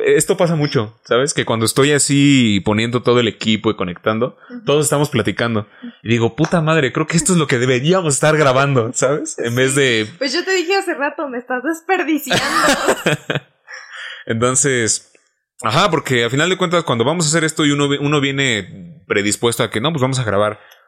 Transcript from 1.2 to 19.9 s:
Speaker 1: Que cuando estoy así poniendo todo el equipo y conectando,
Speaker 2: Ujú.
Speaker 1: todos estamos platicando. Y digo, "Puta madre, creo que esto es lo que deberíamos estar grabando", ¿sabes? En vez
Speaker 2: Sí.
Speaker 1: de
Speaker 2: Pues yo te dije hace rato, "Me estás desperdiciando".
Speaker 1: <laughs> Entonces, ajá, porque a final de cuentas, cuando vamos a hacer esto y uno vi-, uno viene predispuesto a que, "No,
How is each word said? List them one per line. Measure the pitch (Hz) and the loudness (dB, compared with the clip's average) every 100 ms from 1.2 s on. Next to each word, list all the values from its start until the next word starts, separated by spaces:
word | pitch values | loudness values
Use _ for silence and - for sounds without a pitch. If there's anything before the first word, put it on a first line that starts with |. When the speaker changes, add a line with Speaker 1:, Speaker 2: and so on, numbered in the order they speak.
| 143 - | 0 -2
Speaker 1:
Que | 120 | -2
cuando | 113 113 | 0 0
estoy | - 139 | 2 2
así | 147 - 139 143 135 117 101 107 | 2 2 4 6 6 4 2 0
poniendo | 104 117 120 | 0 0 0
todo | 123 120 | 2 4
el | 110 | 2
equipo | - 110 107 110 | 0 -2 0 0
y | 104 | -2
conectando, | 92 87 110 110 127 - - | -6 -4 -2 -2 -2 -6 -18
Speaker 2:
Ujú. | 247 208 | -8 0
Speaker 1:
todos | 147 143 | 0 2
estamos | 143 147 | 0 0
platicando. | 127 104 95 120 113 101 - - - | 0 -2 -2 -2 -2 -6 -12 -20 -10
Y | 107 | -2
digo, | 113 113 - | 0 0 0
"Puta | 156 175 | 0 0
madre, | 156 160 131 | 2 0 0
creo | - 160 | -2 -2
que | 170 | -2
esto | - | 0
es | 180 | 0
lo | 147 | 2
que | 127 | 0
deberíamos | 127 127 147 185 160 131 | 2 2 2 2 0 0
estar | 151 156 | 2 4
grabando", | 143 127 139 131 110 | 4 4 2 2 0
¿sabes? | - 131 147 311 - | 0 0 0 -4 -6
En | 117 120 | -2 0
vez | 131 135 | 2 2
Speaker 2:
Sí. | |
Speaker 1:
de | 135 113 107 - | 2 2 -2 -4
Speaker 2:
Pues | 269 | -4
yo | 311 | -2
te | 359 381 | -2 -2
dije | 330 392 | 0 0
hace | 381 277 | -2 -4
rato, | 285 294 294 | -4 -4 -8
"Me | 247 | -8
estás | 240 254 | -6 -4
desperdiciando". | 254 320 - 370 285 302 254 - | -4 -6 -2 -2 0 -4 -2 -2
Speaker 1:
<laughs> | 277 320 302 269 - - - 151 - - - _ - - - - - - - | -2 0 0 0 0 -2 -2 -2 -4 -8 -8 _ -20 -20 -20 -16 -16 -12 -6
Entonces, | 113 123 131 143 127 110 - - _ _ _ _ - | 0 0 2 0 0 0 -4 -8 _ _ _ _ -8
ajá, | 113 135 196 | -2 2 2
porque | 160 - 127 117 | 0 0 0 0
a | |
final | 135 170 | 0 0
de | 185 | 0
cuentas, | 180 175 - | 0 0 0
cuando | 120 117 | 0 0
vamos | 175 151 | 0 0
a | |
hacer | 165 | 0
esto | 156 156 151 | -2 0 0
y | |
uno | 143 143 | 0 0
vi-, | 139 | -2
uno | 143 151 | 0 0
viene | 139 139 135 107 90 98 87 - - | 0 0 -2 -2 -6 -14 -18 -20 -4
predispuesto | 104 104 101 120 113 | -2 0 -2 -2 -2
a | 113 | -4
que, | 110 | -2
"No, | 139 | -2